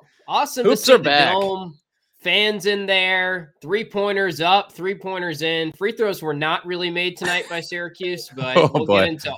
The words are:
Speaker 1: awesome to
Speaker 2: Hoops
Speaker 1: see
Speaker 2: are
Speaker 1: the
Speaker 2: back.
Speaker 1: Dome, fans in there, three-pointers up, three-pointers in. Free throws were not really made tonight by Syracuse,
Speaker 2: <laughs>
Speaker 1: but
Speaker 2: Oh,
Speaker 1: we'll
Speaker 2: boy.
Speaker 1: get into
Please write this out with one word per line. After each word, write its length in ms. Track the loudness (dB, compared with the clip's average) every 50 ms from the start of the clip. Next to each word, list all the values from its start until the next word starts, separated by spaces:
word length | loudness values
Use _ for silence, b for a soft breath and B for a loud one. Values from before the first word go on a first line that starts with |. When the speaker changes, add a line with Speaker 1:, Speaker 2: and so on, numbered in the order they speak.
| _ _ _ _ _ -4
Speaker 1:
awesome 340 | 0 0 0 0 -2 2 2
to 80 | 2
Speaker 2:
Hoops 140 | 2 4 6
Speaker 1:
see 80 | 6 6
Speaker 2:
are 60 | 6
Speaker 1:
the 40 | 6
Speaker 2:
back. 300 | 4 4 4 4 4 4
Speaker 1:
Dome, 440 | 2 0 0 -2 -4 -8 -10 -14 _ _ _ _ _ _ _ _ _
fans 460 | -4 0 2 2 2 2 0 0 0
in 200 | 0 0 0 0
there, 680 | 0 2 2 2 2 0 0 0 -2 -4 -6 -8 -12 _ _
three-pointers 800 | -8 -4 -4 -4 -4 -4 -4 -2 -2 0 0 0 -2 -2 -2 0
up, 300 | 2 4 4 4 2 0
three-pointers 720 | -10 -8 -6 -6 -6 -6 -8 -8 -6 -6 -6 -6 -6 -4 -4
in. 300 | -2 -2 -2 -4 -6 -6
Free 180 | -4 -4 -4
throws 320 | -2 -2 -2 -2 -2 -4 -4
were 120 | -6 -4
not 300 | -2 0 -2 -2 -2 -4
really 240 | -6 -6 -4 -4 -4
made 280 | -2 -2 -2 -4 -4
tonight 320 | -4 -4 -2 -2 -2 -4 -4
by 80 | -8 -8
Syracuse, 720 | -8 -8 -8 -8 -8 -10 -10 -8 -8 -6 -6 -8 -10 -12 -10
Speaker 2:
<laughs> 40 |
Speaker 1:
but 220 | -8 -4 2 4 4
Speaker 2:
Oh, 120 | 4 4 2
Speaker 1:
we'll 140 | 0 0
Speaker 2:
boy. 140 | 2 4 4
Speaker 1:
get 80 | 4 2
into 260 | 0 -4 -8 -10 -10